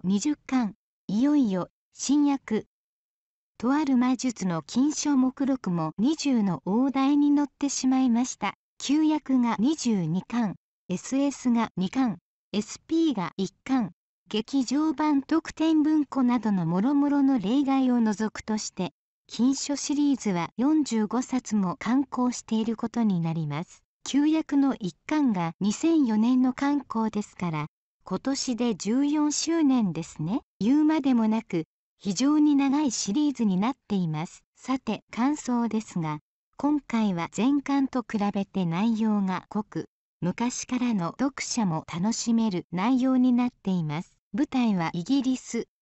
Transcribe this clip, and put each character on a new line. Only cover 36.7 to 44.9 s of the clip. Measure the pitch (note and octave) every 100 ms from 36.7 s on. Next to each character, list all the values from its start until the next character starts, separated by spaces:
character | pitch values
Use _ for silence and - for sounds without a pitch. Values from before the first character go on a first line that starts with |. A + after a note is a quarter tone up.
| D4+
回 | - A3+ G#3+
は | E3+ E3 -
前 | B3 C#4+
巻 | C#4 C#4 C4+
と | B3+
比 | - G#3+ G#3
べ | G3+ G3
て | G3 E3+
内 | E3+ A3+ A3
容 | A3 G#3
が | F#3+ F3+ -
濃 | G#3
く、 | - E3 - _ _ -
昔 | F3 - B3 - -
か | B3+
ら | B3
の | G#3 E3 -
読 | C#4 -
者 | - - G3
も | D#3+ -
楽 | E3 G#3
し | - A#3
め | A3+ A3
る | F3 -
内 | F3 A3 C4
容 | C4 C4
に | B3+
な | A#3+ B3
っ |
て | - G3
い | F3+ D3+
ま | D3
す。 | - _ _
舞 | G3+ D4+
台 | C4 A#3 F#3
は | E3